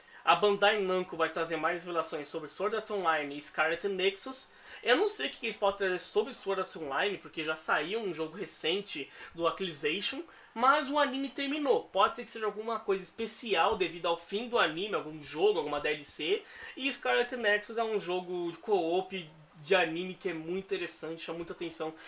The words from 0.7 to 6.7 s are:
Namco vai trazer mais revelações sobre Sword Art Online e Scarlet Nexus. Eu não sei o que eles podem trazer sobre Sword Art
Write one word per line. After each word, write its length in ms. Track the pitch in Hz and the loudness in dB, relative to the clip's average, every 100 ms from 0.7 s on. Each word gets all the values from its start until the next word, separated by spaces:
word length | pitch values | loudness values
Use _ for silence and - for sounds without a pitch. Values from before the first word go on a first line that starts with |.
| 220 | 4
Namco 380 | 185 185 180 160 | 2 0 0 0
vai 140 | 160 | 0
trazer 260 | 175 165 160 | 0 -2 0
mais 260 | 156 175 | 0 -2
revelações 460 | 180 170 160 156 143 | -2 -2 -2 -4 -6
sobre 220 | 165 151 | -6 -6
Sword 260 | - 202 220 | -2 -2 -2
Art 140 | 214 | -2
Online 480 | 208 170 156 143 143 | 0 2 2 0 -6
e 20 | |
Scarlet 480 | - - 156 170 202 | -6 0 0 2 -2
Nexus. 640 | 190 190 196 269 262 - - - - | 0 0 0 -6 -10 -12 -18 -20 -4
Eu 140 | - 277 | 2 4
não 120 | 415 | 4
sei 200 | - 269 | 0 -6
o 20 | |
que 160 | - 226 | -4 -6
eles 100 | - | 0
podem 220 | 202 196 | 2 2
trazer 200 | 196 180 | 0 0
sobre 360 | - 202 233 | 0 0 0
Sword 260 | - 196 190 | -2 -2 -2
Art 160 | 180 | -2